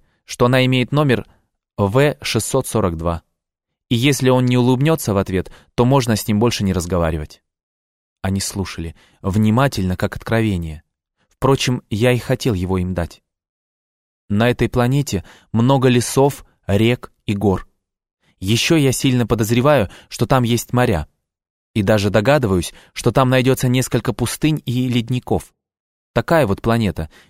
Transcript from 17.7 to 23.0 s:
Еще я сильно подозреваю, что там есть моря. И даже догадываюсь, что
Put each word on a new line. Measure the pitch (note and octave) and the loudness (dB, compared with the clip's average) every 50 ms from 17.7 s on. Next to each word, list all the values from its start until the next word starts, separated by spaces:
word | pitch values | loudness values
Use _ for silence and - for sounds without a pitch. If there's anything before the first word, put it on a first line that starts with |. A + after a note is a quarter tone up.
| _ _ _ _ _ _ _ _ _ _ _ _ _ _ | _ _ _ _ _ _ _ _ _ _ _ _ _ _
Еще | G2 G2 A#2 A#2+ - - E3+ | -2 -2 0 0 2 2 2
я | D#3+ C#3 C3 | 2 2 2
сильно | B2 - - C3+ B2+ B2 A#2 | 0 0 0 0 0 0 0
подозреваю, | - A#2+ G#2 A2+ G#2 A#2+ B2 B2 D3 D3+ B2+ G2 - - - - _ | 0 0 -2 0 0 0 2 4 4 4 2 2 -2 -6 -14 -20 _
что | - - A#2+ | -6 -6 -2
там | - C#3 C3 A#2+ | 0 2 0 2
есть | A2+ A#2+ A2+ - - - | 0 -2 -2 -2 -2 -2
моря. | A#2+ B2 A#2 G2 D#2 D2 - _ _ _ _ _ _ _ _ _ _ _ _ - | 0 0 0 0 -2 -4 -8 _ _ _ _ _ _ _ _ _ _ _ _ -4
И | A2 | -2
даже | G2 G#2 A2 G#2 G2 G#2 | 2 2 2 2 2 2
догадываюсь, | F#2 A2 G#2 B2+ D3 D3+ B2 G2 F#2+ F2 D#2+ - - - - _ _ | 0 2 2 2 2 2 2 2 0 0 0 -4 -10 -18 -20 _ _
что | - | -4